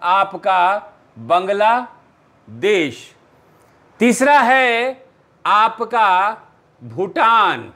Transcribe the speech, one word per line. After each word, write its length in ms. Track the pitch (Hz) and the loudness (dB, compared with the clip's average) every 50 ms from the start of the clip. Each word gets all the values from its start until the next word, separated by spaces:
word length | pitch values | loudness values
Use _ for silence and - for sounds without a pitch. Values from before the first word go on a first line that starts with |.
| - | -2
आपका 720 | 175 185 196 196 196 - 180 - 202 190 185 175 180 196 208 - - - _ _ _ _ 110 | 0 0 0 0 -2 -6 -8 -4 -2 0 2 2 0 0 -2 -6 -14 -20 _ _ _ _ -20
बांग्लादेश। 1800 | 113 113 165 180 190 190 202 202 208 220 233 247 254 - - _ _ _ _ _ _ _ _ _ _ - 107 117 135 202 214 190 160 139 113 - - - _ _ _ _ _ _ _ _ _ _ _ _ _ _ _ _ _ _ | -4 -2 -2 -2 0 -2 -2 0 2 2 2 0 -2 -8 -16 _ _ _ _ _ _ _ _ _ _ -20 -16 -6 -2 0 0 0 -2 -4 -6 -12 -20 -20 _ _ _ _ _ _ _ _ _ _ _ _ _ _ _ _ _ _
तीसरा 400 | 220 247 233 - 254 277 294 285 | 0 0 2 2 2 4 4 4
है 640 | 254 233 262 269 262 247 233 226 240 262 262 262 - _ _ _ _ _ _ _ _ | 4 4 2 2 2 0 0 -2 -2 -4 -6 -10 -18 _ _ _ _ _ _ _ _
आपका 920 | 170 190 208 220 226 220 - 233 - - 233 220 202 185 180 196 208 220 214 - _ _ _ _ _ _ _ | 0 2 2 2 2 0 -4 -8 -4 -2 0 2 2 2 2 0 -2 -4 -8 -16 _ _ _ _ _ _ _
भूटान। 920 | 120 120 113 120 185 190 175 330 285 226 233 226 208 180 151 120 - - - | -20 -16 -8 -8 -8 -6 -2 0 2 2 4 4 2 2 0 -4 -8 -16 -20